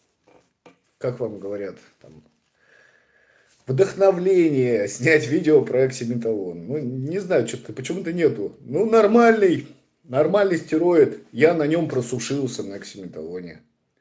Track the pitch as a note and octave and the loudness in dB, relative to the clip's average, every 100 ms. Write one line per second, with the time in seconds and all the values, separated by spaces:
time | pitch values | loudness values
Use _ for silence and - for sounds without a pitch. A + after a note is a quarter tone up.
0 | _ _ _ _ _ _ - _ _ _ | _ _ _ _ _ _ -20 _ _ _
1 | B2+ B2 A#2 G2+ G2 G2+ G2 F2+ _ _ | -8 -6 -8 -8 -10 -8 -10 -14 _ _
2 | - D#2 _ _ _ _ _ _ _ _ | -20 -20 _ _ _ _ _ _ _ _
3 | _ _ _ _ _ _ - C3 F#3+ F3+ | _ _ _ _ _ _ -6 0 0 4
4 | G3 F3+ F#3 F#3 D#3+ C#3 B2 A2+ G2+ - | 2 2 2 4 4 2 2 0 -2 -2
5 | B2+ D3+ B2 D#3 D#3 D3+ A2+ B2 C3+ C3 | 2 2 2 -2 4 4 4 0 0 -2
6 | A#2 A#2+ A2+ G#2+ F2+ E2+ E2+ D3 B2 C3 | -6 -4 -4 -4 -6 -12 -8 -8 -6 -8
7 | C3+ F3+ F3+ E3 A2+ C3 - B2 C3 F3+ | -6 -8 0 0 0 -8 -12 -14 -8 -8
8 | E3+ F3 D#3 G#3 F#2+ - A#2 C#3+ A3+ A3+ | -6 0 0 0 -8 -10 -6 -2 2 4
9 | G3+ A#3 A#3 A3 G3 D3 - - _ _ | 6 6 6 6 4 2 -6 -20 _ _
10 | D#3 C3 D#3 G3+ G3 E3 - D#3 F3 E3+ | _ 0 2 2 2 -2 -2 0 2 4
11 | B2 - - A2+ D3+ E3+ D3 E3 D#3 B2+ | 4 2 -14 2 2 4 0 0 -2 -4
12 | A#2+ B2+ - C#3 C3 - G2 G2 - G2+ | -4 -6 -4 -4 -4 -6 -10 -12 -16 -16
13 | F2+ D#2+ D#2+ F#2 F2 D#2 _ _ _ _ | -16 -14 -12 -12 -14 -20 _ _ _ _